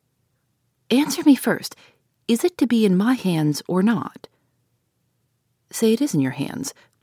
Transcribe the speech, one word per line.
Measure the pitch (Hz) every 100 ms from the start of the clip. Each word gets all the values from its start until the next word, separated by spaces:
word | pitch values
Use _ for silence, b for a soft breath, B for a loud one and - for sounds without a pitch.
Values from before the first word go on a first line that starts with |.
| _ _ _ _ _ _ _ _ -
"Answer | 247 302 -
me | 311 254
first. | 233 214 - - b b b _ -
Is | 226
it | 349 -
to | 254
be | 233
in | 208 180
my | 226
hands | 247 185 160 151 143 -
or | 180
not?" | 214 208 - - - _ _ _ _ _ _ _ _ _ _ _ _ _ _
"Say | - 226
it | 226
is | 285
in | 156
your | 131
hands. | 131 - - - - b b